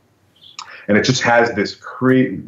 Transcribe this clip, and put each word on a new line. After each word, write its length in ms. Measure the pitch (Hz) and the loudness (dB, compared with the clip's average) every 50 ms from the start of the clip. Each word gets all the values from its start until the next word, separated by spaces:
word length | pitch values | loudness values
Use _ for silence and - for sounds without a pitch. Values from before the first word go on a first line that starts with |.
| _ _ _ _ _ _ _ _ - - - - - - - - - - | _ _ _ _ _ _ _ _ -20 -20 -18 -18 -18 -18 -20 -12 -4 0
and 80 | 104 107 | 0 2
it 60 | 107 | 2
just 160 | 131 131 - | 0 0 0
has 320 | - 120 120 120 117 - 90 | 0 2 4 4 2 2 0
this 200 | 104 98 95 - | -2 -4 -4 -6
cre-, 640 | - - - - - 127 131 131 131 131 - - - - | -10 -16 -18 -8 -2 0 2 4 4 2 0 -2 -8 -12